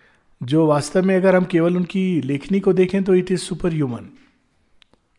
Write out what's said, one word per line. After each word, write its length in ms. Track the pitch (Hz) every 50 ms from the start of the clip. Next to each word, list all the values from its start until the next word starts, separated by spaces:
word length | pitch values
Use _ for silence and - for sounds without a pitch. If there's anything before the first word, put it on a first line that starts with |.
| _ _ _ _ _ _ _ _ 131
जो 240 | 120 147 160 165
वास्तव 360 | 156 147 147 139 - - 190 185
में 120 | 190 190
अगर 200 | 185 180 190 185
हम 100 | 180 180
केवल 320 | 180 180 165 165 170 180
उनकी 440 | 180 180 165 - 190 185 185 180 156
लेखनी 380 | 127 131 143 139 - - 190 196
को 140 | 196 202 180
देखें 300 | 175 185 180 190 196 190
तो 120 | 202 185
it 120 | 185 180 185
is 220 | 185 170 - - 175
superhuman। 500 | 156 - 180 165 151 143 127 117 107 95 95 - - _ _ _ _ _ _ _ _ _ _ _ _ _ _ _ _ _ _ _